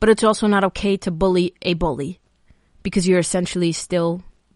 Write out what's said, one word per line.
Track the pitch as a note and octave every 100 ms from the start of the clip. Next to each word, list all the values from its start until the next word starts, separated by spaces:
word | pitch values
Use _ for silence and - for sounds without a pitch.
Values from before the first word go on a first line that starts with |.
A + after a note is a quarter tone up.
but | G#3+
it's | A3
also | A3 G#3+ G#3+
not | G3+
okay | F#3+ - G3+ G3
to | -
bully | D#3+ F#3+ F#3 F3+ -
a | -
bully | E3+ E3+ C3 C#3+ F#3 _ _ _ _ _ _
because | - G3 F3+
you're | F#3
essentially | E3+ F#3 F3+ F3+ E3+
still | E3 - F3+ E3+ E3+ - _ _